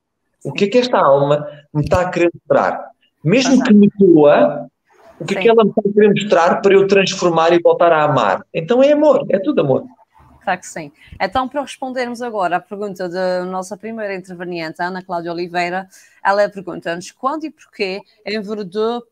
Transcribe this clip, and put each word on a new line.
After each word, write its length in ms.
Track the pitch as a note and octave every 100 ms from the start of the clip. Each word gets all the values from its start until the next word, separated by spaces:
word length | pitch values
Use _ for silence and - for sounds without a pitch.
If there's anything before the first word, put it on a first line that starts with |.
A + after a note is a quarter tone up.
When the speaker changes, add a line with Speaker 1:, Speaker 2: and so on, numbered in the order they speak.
| _ _ _ _
Speaker 1:
O 80 | C#3+
que 120 | -
é 40 | G3+
que 100 | B3
esta 200 | B3 G#3+
alma 480 | D#3 C#3 C#3+ D3 - - _
me 80 | D3+
está 180 | C#3+ F#3
a 80 | F3+
querer 200 | F3+ E3+
mostrar? 560 | - - B2+ F#2 - - - _ _
Mesmo 320 | D3 A#3 C4
Speaker 2:
Exato. 140 | C4 B3+
Speaker 1:
que 60 |
me 160 | G#3 G3+ -
doa, 680 | G3 D#3+ D3 E3+ - - - _ _ _ _ -
o 40 |
que 100 | D#3
é 20 | G3
que 40 |
Speaker 2:
Sim. 60 | A3+
Speaker 1:
ela 160 | A3+
me 60 | G#3+
está 120 | -
a 80 | G3+
querer 160 | G#3 G#3+
mostrar 520 | - - F3 E3+ G3
para 120 | G3
eu 120 | F#3+ F#3+
transformar 680 | G3+ F#3 - F3 E3 E3
e 80 | F3
voltar 320 | E3+ E3 E3+
a 120 | D#3+
amar? 400 | D3 C#3 G#2 F#2 -
Então 280 | E3+ D#3+ A#3+
é 100 | C#4
amor, 340 | D4 D4+ C4 -
é 100 | G3
tudo 200 | D4+ A#3
amor. 240 | D3 - - _ _ _ _ _
Speaker 2:
Claro 160 | - F#3
que 60 | -
sim. 260 | F3+ D3 - _ -
Então, 260 | F#3+ C4 C4
para 120 | C#4+
respondermos 600 | C4+ - C4 B3+ A#3+ A#3
agora 340 | A#3+ G#3+ F3 F3
à 40 |
pergunta 480 | - G3+ G#3 F#3+ F#3
da 360 | F3 F#3 F3+
nossa 320 | F3+ F#3 F#3 G#3
primeira 380 | G#3+ A3+ G#3
interveniente, 640 | F#3+ F#3 F3 F3+ F3 D#3+ D#3+
a 60 | F3+
Ana 160 | F#3
Cláudia 280 | F#3 E3+ E3+
Oliveira, 540 | E3+ F3 E3+ F3 F#3 F#3 _ _ _
ela 240 | F#3+ G3+ G3+
pergunta-nos 640 | G3 F3+ E3+ F3 E3+ F3+
quando 340 | - C4 D#4
e 60 | D4+
porquê 500 | - _ - G3 G3 - _
enveredou 800 | - A3 G3 G#3+ F#3+ G3+ A3 A#3+ A#3+